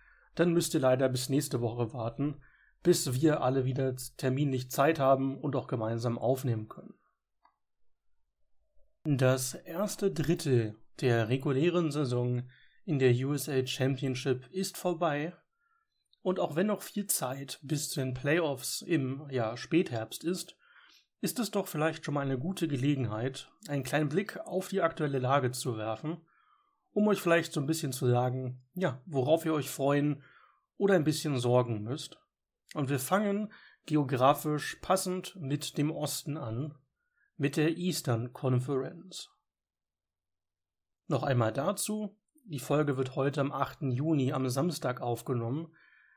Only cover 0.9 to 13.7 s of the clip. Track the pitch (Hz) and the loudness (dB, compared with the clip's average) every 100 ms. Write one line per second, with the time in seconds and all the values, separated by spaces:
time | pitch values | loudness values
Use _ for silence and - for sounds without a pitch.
0.9 | 127 131 127 - 135 147 120 117 120 117 | 6 4 0 0 0 0 -2 -2 -2 -4
1.9 | 127 113 - 143 147 - _ _ _ 175 | -4 -6 -2 -4 -4 -14 _ _ _ 2
2.9 | 170 - 127 160 147 127 135 127 127 131 | 4 2 2 4 4 2 2 0 0 -2
3.9 | 127 - - 131 131 147 131 127 - 143 | -2 -10 -4 0 2 0 0 -2 2 2
4.9 | 156 135 135 135 135 143 127 - 120 110 | 4 4 4 2 -2 -2 -4 -2 -2 -2
5.9 | 117 120 117 113 131 135 113 107 - - | -2 -2 0 0 0 0 -2 -4 -14 -20
6.9 | - _ _ _ _ _ _ _ _ _ | -20 _ _ _ _ _ _ _ _ _
7.9 | _ _ _ _ _ _ _ _ - - | _ _ _ _ _ _ _ _ -20 -20
8.9 | _ - 139 127 131 127 - - 165 202 | _ -2 2 4 2 -2 -10 -8 -4 -4
9.9 | - 196 160 143 175 143 123 110 - - | -2 -2 0 0 0 2 2 2 -6 -16
10.9 | - 131 117 107 131 147 135 170 170 165 | -2 2 4 2 0 0 2 2 2 0
11.9 | 143 135 123 123 123 123 - - _ - | 0 0 0 0 -2 -4 -14 -20 _ -4
12.9 | 147 127 120 131 143 131 135 127 | 4 6 4 2 -2 0 -2 0